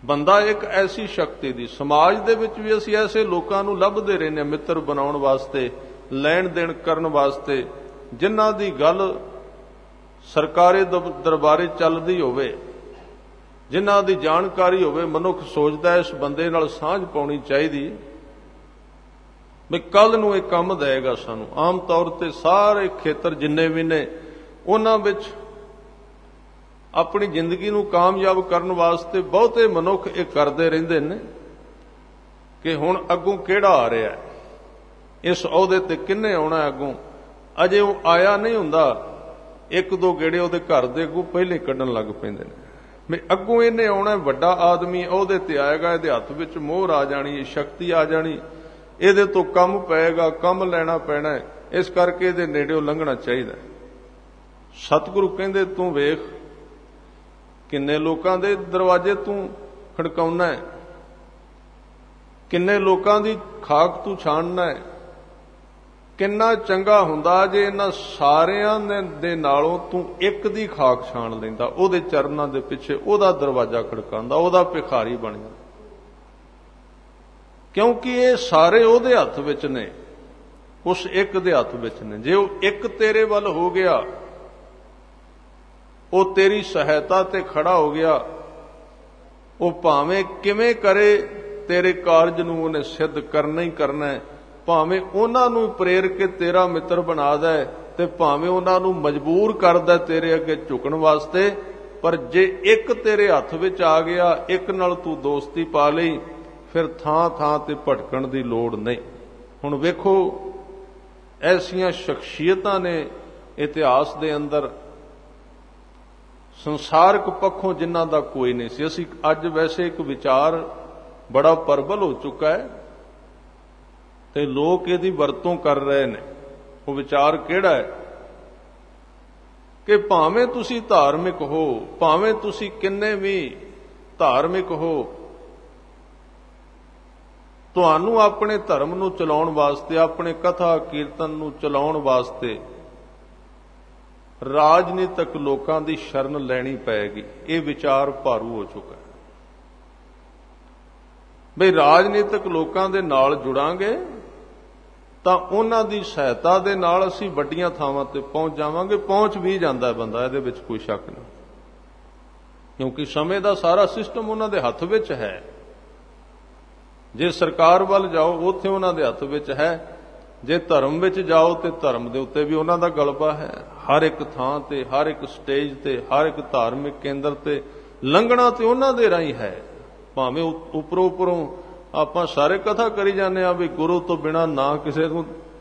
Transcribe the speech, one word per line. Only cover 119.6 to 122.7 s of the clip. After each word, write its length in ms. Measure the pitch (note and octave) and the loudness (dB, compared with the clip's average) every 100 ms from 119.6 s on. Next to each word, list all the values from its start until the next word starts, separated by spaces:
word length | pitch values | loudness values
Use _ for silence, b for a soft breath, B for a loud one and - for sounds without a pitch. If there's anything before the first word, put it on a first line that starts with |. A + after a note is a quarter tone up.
| D#3+ D#3+ F3 | -2 -2 -4
ਇੱਕ 140 | E3+ | -4
ਵਿਚਾਰ 680 | D3+ C#3 C#3+ C3 D3+ E3 D#3+ - - - - - - | -8 -4 2 2 2 -2 -8 -14 -18 -20 -20 -20 -2
ਬੜਾ 240 | B2+ D3+ D#3+ | 4 6 4
ਪ੍ਰਬਲ 480 | D#3+ C#3 C#3 G#3 | 4 0 0 -2
ਹੋ 100 | F#3+ | -2
ਚੁੱਕਾ 360 | B2+ D3 - D#3 | -2 -8 -2 0
ਹੈ 340 | F3 B3+ | 0 -4